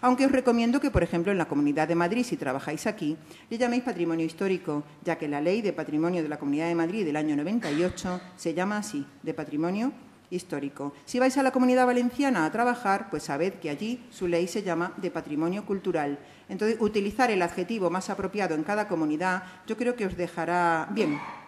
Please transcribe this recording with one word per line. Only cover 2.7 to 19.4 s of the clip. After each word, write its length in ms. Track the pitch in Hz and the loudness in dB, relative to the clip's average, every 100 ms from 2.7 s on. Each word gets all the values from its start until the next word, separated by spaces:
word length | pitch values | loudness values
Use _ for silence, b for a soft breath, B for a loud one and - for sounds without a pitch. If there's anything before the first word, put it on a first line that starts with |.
| 151 233 | -4 -4
aquí, 280 | 208 151 160 B B B | -2 -4 -4 B B B
le 80 | 226 | -2
llaméis 280 | 247 240 | 0 0
patrimonio 420 | 247 180 170 165 160 | -2 -2 -2 0 -2
histórico, 560 | 160 196 190 - 147 147 B | -2 -2 -2 -2 -4 -6 B
ya 120 | - 160 | -4 -4
que 120 | 151 | -2
la 120 | 147 | -2
Ley 220 | 156 202 | 0 0
de 100 | 208 | 0
Patrimonio 520 | 160 143 151 165 180 | -4 -2 0 0 0
de 40 | 156 | -2
la 120 | 147 | -4
Comunidad 260 | 143 143 165 | -2 -2 0
de 80 | |
Madrid 300 | 170 165 214 | 0 0 0
del 100 | 180 | -2
año 220 | 147 156 143 | 0 0 0
noventa 340 | 151 226 190 | 0 -2 0
y 140 | 147 | 0
ocho 360 | 180 180 190 180 - | 0 -2 -6 -6 -8
se 180 | - 170 | -8 -6
llama 260 | 160 185 208 | -2 -2 -2
así, 280 | 208 147 139 - | -4 -6 -8 -10
de 100 | 160 | -8
patrimonio 600 | 156 151 147 165 196 240 - - - - | -6 -6 -2 -2 0 -2 -4 -18 -20 -8
histórico. 600 | 180 - 147 143 - 143 - - | -8 -6 -6 -6 -6 -8 -10 -6
Si 120 | 240 | 2
vais 180 | 254 254 | 4 4
a 40 | |
la 80 | 269 | 2
Comunidad 360 | 262 254 254 254 | 4 4 6 6
Valenciana 600 | 247 247 - 277 226 208 | 4 0 0 0 2 2
a 60 | |
trabajar, 580 | 220 247 247 202 196 226 | 2 0 2 0 0 0
pues 140 | 151 | -8
sabed 300 | - 143 175 | -4 -2 -2
que 140 | 190 156 | -2 -8
allí 380 | 143 214 240 - | -6 -4 -6 -10
su 160 | - 180 | -6 0
ley 180 | 170 185 | 2 0
se 160 | 220 | -2
llama 300 | 185 165 180 - | -2 -2 -2 -4
de 140 | 185 | -6
patrimonio 560 | 165 156 147 160 190 208 | -6 -6 -2 -2 -2 -4
cultural. 540 | 196 185 165 147 143 B B B | -4 0 0 0 -4 B B B
Entonces, 280 | 196 208 226 | -2 0 2
utilizar 520 | 214 214 202 214 254 | 2 2 -2 2 2
el 100 | 202 | 4
adjetivo 480 | 175 180 180 226 180 | 0 0 -4 0 0
más 200 | 175 - | 0 -2
apropiado 440 | 202 185 202 185 | -4 -4 -2 0
en 80 | 156 | 0
cada 240 | 156 208 208 | 0 -2 0
comunidad, 560 | 175 156 151 185 185 | 0 0 0 0 -2